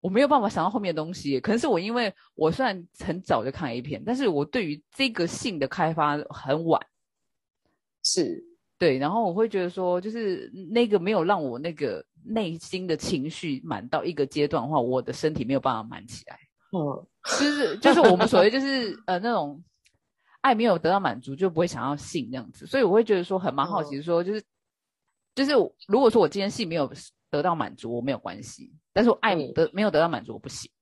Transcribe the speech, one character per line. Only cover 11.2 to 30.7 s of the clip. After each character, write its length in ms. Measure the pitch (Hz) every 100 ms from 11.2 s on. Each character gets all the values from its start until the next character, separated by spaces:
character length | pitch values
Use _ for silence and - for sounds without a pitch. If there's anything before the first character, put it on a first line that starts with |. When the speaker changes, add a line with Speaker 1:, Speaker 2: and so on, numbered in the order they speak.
Speaker 1:
让 180 | 165 196
我 160 | 143 120
那 140 | 160
个 340 | 160 139 87 - _ -
内 320 | 220 190 165
心 280 | - 190 180
的 100 | 156
情 320 | - 165 143
绪 340 | - 170 131
满 240 | 165 110 117
到 160 | 156
一 80 | 156
个 140 | 156 135
阶 200 | - 147
段 160 | 151
的 60 | 123
话， 100 | 151
我 220 | 120 127
的 120 | 120
身 200 | - 156
体 120 | 156 117
没 80 |
有 60 | 269
办 120 | 135
法 80 | 113
满 240 | 110 - 113
起 200 | - -
来。 120 | - _ _ _
Speaker 2:
嗯。 340 | 185 147 - - _ - -
Speaker 1:
就 100 | 294
是， 260 | 294 254 196
就 160 | 277
是 80 | 339
我 160 | 262 180
们 100 | 220
所 140 | 220
谓 100 | 196
就 80 | 254
是， 340 | 269 269 226 -
Speaker 2:
<laughs> 80 | -
Speaker 1:
呃， 100 | 180
那 120 | 226
种 320 | 226 147 277 175 _ _ _ _ _ _ _
爱 120 | 269
没 120 | 226 233
有 120 | 170
得 140 | 160
到 80 | 196
满 200 | 175 120
足 120 | 127
就 160 | 135 185
不 80 | 160
会 80 | 170
想 200 | 131 123
要 100 | 143
性 340 | - 170 113
这 60 | 127
样 160 | 107
子。 160 | - 151
所 100 | 269
以 60 |
我 80 | 220
会 100 | 208
觉 140 | 226 196
得 80 |
说 160 | 175 190
很 120 | 180
蛮 140 | 135 151
好 160 | 196
奇 200 | 147 139
说， 200 | 156 170
Speaker 2:
嗯。 40 | 175
Speaker 1:
就 80 |
是， 100 | 214 - _ _ _ _ _ _ _ _ -
就 100 | 277
是 80 | 277 175 _ -
如 100 | 208
果 80 | 254
说 120 | 233
我 60 | 165
今 140 | 196
天 100 | 196
性 160 | - 196
没 80 | 165
有 160 | 135 147 - _ _
得 100 | 147
到 140 | 170 165
满 180 | 107 117
足， 180 | 113 120
我 60 |
没 100 | 127
有 60 | 120
关 260 | - 95
系， 300 | - - - _ _
但 100 | -
是 80 | 233
我 80 | 196
爱 140 | 226 180 131
得， 120 | - 160
Speaker 2:
嗯。 20 |
Speaker 1:
没 120 | 180
有 60 | 214
得 120 | 151
到 80 | 170
满 120 | 135
足， 120 | 120
我 60 | 110
不 100 | 135
行。 200 | - -